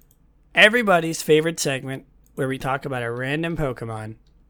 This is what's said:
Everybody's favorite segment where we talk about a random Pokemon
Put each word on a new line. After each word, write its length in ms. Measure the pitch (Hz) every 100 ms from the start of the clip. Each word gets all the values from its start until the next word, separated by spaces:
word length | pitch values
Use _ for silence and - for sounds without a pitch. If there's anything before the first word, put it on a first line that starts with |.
| _ _ _ _ _ -
Everybody's 680 | 208 240 214 175 160 160
favorite 380 | - 156 160 165
segment 460 | 151 131 135 131 - _ _ -
where 120 | 135
we 100 | 131
talk 280 | 139 135 143
about 180 | 127
a 80 | 120
random 460 | 120 131 151 165 156
Pokemon 580 | 143 120 117 110 110 113 _ _